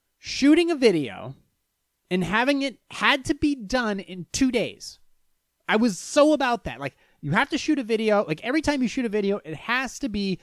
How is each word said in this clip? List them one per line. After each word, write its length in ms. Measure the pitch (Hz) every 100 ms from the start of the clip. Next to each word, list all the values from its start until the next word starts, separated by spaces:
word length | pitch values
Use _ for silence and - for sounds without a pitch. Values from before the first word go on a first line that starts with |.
| _ _
shooting 540 | - - 277 320 339
a 60 | 302
video 580 | 240 170 120 92 120 - _ _ _ _ _ _ _
and 140 | 180
having 380 | 170 214 254 277
it 160 | 277 - _
had 360 | - 214 277 262
to 80 |
be 200 | 294 294
done 460 | 277 190 254 226 202
in 240 | - 185 160
two 180 | - 262
days. 480 | 240 135 - - - _ _ _ _ _ _ -
I 80 | 214
was 220 | 240 175
so 340 | - 294 302
about 320 | 294 262 233
that. 160 | 147 120
Like, 160 | 139 - _ _
you 120 | 147
have 180 | 196 277
to 80 | 302
shoot 200 | - 294
a 40 |
video. 420 | 220 220 220 202 -
Like, 160 | 160
every 200 | 240 311
time 180 | 285 285
you 80 | 240
shoot 160 | -
a 60 | 233
video, 320 | 214 196 202
it 120 | 156 151
has 420 | - 247 262 -
to 100 | 262
be 320 | 202 196 175